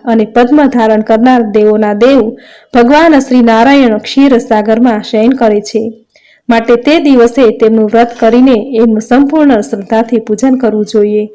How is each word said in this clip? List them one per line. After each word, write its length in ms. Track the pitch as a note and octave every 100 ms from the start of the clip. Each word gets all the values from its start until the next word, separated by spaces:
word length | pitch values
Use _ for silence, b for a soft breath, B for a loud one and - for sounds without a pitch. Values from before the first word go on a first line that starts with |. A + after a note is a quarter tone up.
અને 200 | B3 A3+
પદ્મ 420 | A3 A#3+ B3 D4+ C#4+
ધારણ 340 | A#3+ A3 G#3+
કરનાર 420 | G#3+ A3 B3 B3+
દેવોના 500 | A3 G#3+ G#3+ G#3+ G#3
દેવ 380 | G#3 A#3+ C#4 G#3+ - B B B
ભગવાન 440 | A#3+ A#3+ D4 E4 C#4+
શ્રી 220 | C4 B3+
નારાયણ 580 | A#3 A3 A#3+ C#4 B3 G#3
ક્ષીર 400 | - - C#4 A#3+
સાગરમાં 640 | A#3+ G#3+ G#3 A3 B3+ G#3+
શયન 280 | - G#3+ A3+
કરે 300 | C4+ A3+ G#3
છે. 440 | G#3 A3 A3+ - _ b b b b
માટે 260 | A#3 A#3 A#3+
તે 220 | C4+ E4
દિવસે 520 | C#4+ C4 A#3 B3+ A#3+
તેમનું 360 | - A3 A3 G#3+
વ્રત 240 | A3+ A#3+ -
કરીને 560 | A3+ A#3+ C4 A3+ C4+ A#3
એમનું 240 | A#3 G#3+
સંપૂર્ણ 600 | G#3+ B3 C#4 D#4 D4 A3+
શ્રદ્ધાથી 600 | G#3 G#3 G3 A3 A3+ A#3
પૂજન 340 | A3 G#3+ C4
કરવું 300 | B3+ B3 G#3+
જોઈએ 420 | G#3 A3 G#3 G#3 G#3